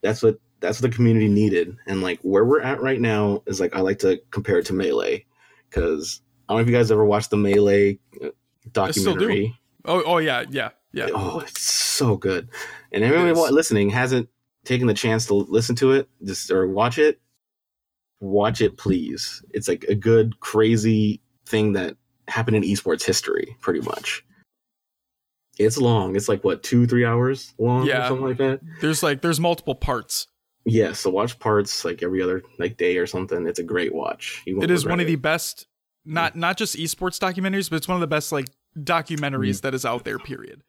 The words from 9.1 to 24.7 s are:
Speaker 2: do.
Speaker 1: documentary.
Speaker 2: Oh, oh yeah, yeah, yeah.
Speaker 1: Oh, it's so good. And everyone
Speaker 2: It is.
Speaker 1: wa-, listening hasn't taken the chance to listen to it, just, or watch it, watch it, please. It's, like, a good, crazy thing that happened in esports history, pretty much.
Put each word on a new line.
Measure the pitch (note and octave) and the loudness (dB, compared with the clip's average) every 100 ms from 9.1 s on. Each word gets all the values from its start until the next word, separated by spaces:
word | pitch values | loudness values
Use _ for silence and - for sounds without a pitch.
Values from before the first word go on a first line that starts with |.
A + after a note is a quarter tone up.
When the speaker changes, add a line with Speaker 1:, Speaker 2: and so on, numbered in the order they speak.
| D#3 | 0
Speaker 2:
do. | |
Speaker 1:
documentary. | G3+ G2+ G#2+ A#2+ _ _ - | 0 0 -2 -6 _ _ -2
Speaker 2:
Oh, | F3+ D#3+ | -2 2
oh | E3+ | 0
yeah, | D#3+ B2 A#2+ | 2 -2 -4
yeah, | C3+ A2 _ _ | -6 -6 _ _
yeah. | - B2+ | -6 -4
Speaker 1:
Oh, | - F#2 D#3+ | -4 -4 -6
it's | - - | -10 -8
so | - - - - B2 G2+ | -4 -2 -2 0 2 0
good. | G2 F#2 - - - - - | -2 -4 -6 -14 -14 -16 -8
And | - | -2
everyone | A2+ D#3 F3 | 2 4 4
Speaker 2:
It | |
is. | E3 | 4
Speaker 1:
wa-, | D#3+ | 4
listening | C#3+ E3 G#2+ G2+ | 2 2 2 2
hasn't | A2 B2+ B2+ A#2 _ _ _ | 0 0 0 -4 _ _ _
taken | - B2+ B2 | -4 0 2
the | |
chance | G#2 A#2+ A2+ A2 | 0 0 0 0
to | |
listen | G2+ G2 A2 A#2 B2 | 0 2 0 0 2
to | C3 | 4
it, | C3 - _ | 4 0 _
just, | G2 F#2 - | -10 -10 -2
or | F#2+ F#2 | 0 0
watch | F#2+ A#2 A#2+ | 2 0 4
it, | D3+ - _ _ _ _ _ _ _ _ _ _ | 2 2 _ _ _ _ _ _ _ _ _ _
watch | G2 G2+ G#2 G#2+ | -2 2 2 2
it, | G#2+ - | 0 0
please. | G2+ F#2 D2+ C2 - - - | -2 -2 -2 -8 -10 -12 -10
It's, | - A2 | -8 -4
like, | F2 - | -4 0
a | G#2 | 0
good, | A2 A2+ A2+ A2 | 4 4 4 -2
crazy | - G#2+ A2 A2+ A2 A2 G#2+ G#2 _ _ - | -4 2 4 4 4 2 2 -2 _ _ -4
thing | A2 G#2+ | 0 0
that | G2 F2 - _ _ - | 0 -4 -10 _ _ -8
happened | - A#2 A2 | -4 0 0
in | |
esports | F2 - - D#2 | 2 -2 0 -2
history, | - - - - - - | 0 -2 -2 -4 -6 -8
pretty | - E2 | -4 -4
much. | - - - - _ _ _ _ _ | -4 -8 -8 -10 _ _ _ _ _